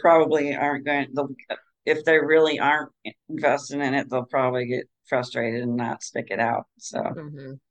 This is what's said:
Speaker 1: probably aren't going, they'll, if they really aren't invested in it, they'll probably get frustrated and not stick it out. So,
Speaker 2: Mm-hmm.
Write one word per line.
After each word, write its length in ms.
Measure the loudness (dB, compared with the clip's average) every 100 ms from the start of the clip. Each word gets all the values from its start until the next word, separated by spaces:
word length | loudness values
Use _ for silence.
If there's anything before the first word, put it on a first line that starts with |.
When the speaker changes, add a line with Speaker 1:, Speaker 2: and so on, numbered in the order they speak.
Speaker 1:
probably 540 | 6 6 6 2 0
aren't 320 | -2 -2 -2 -2
going, 220 | -2 -2
they'll, 140 | -4 -6 -6 -12 -12 _ _
if 200 | -2 0 4
they 120 | 4
really 400 | 6 4 4 2
aren't 320 | 2 2 -2 _ -18 -18 -12
invested 520 | -2 0 0 -2 -4
in 100 | -2
it, 160 | -2 -2
they'll 160 | -4
probably 400 | -2 0 0 0 -2
get 220 | -4 -6 _ -4
frustrated 520 | -4 -2 -4 -4 -2
and 140 | -4 -4
not 260 | -4 -6
stick 260 | -8 -10 -6
it 100 | -2
out. 280 | 0 -2 -6 _
So, 220 | -12 -6
Speaker 2:
Mm-hmm. 380 | -6 -6 -12 -14 -14 -16 _